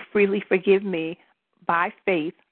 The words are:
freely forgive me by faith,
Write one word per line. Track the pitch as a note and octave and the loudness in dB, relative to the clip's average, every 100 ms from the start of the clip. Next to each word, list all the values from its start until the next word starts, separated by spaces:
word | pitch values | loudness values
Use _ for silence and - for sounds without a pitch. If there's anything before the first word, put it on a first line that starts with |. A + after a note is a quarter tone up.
| - | -2
freely | G#3 G3+ G3+ - | 0 2 0 -2
forgive | F#3+ F#3+ F#3+ | 0 2 2
me | G3+ E3+ D#3+ E3+ _ _ _ _ F3+ | 0 -6 -6 -10 _ _ _ _ -4
by | E3+ F#3 - | -2 -2 -4
faith, | - F3+ D#3 - _ | -2 -2 -2 -8 _